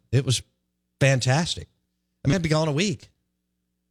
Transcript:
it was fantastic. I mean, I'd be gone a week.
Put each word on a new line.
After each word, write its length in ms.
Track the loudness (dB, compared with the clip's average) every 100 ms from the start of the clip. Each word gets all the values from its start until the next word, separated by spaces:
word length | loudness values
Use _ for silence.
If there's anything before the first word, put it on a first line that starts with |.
| -2
it 140 | -2 0
was 160 | -2 -6 _ _ _ _ 0
fantastic. 680 | 2 2 2 0 0 -6 -12 _ _ _ _ _
I 40 | 0
mean, 80 | 0
I'd 60 |
be 80 | 0
gone 180 | 0 0
a 40 |
week. 380 | 0 -2 -4 -12 _ _ _ _ _ _ _ _